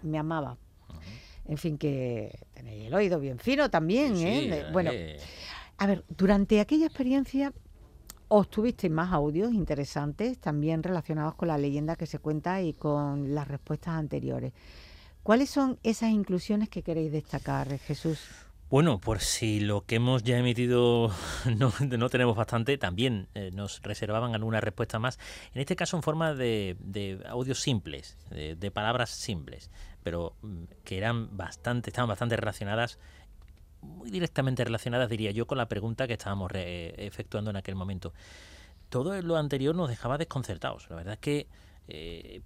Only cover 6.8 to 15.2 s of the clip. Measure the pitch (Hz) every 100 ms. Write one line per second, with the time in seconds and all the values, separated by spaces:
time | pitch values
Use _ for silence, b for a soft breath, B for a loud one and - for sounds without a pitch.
6.8 | 320 - 254 277 254 269 277 - - -
7.8 | - - - - - 208 185 220 208 -
8.8 | 180 160 180 156 147 160 233 220 151 143
9.8 | 135 143 147 143 233 247 175 147 156 160
10.8 | 180 175 - 156 151 - 170 147 143 143
11.8 | 151 165 160 - 151 151 175 190 170 -
12.8 | 151 147 143 143 139 147 139 139 - 151
13.8 | 170 160 147 143 135 127 127 B B B
14.8 | B B B B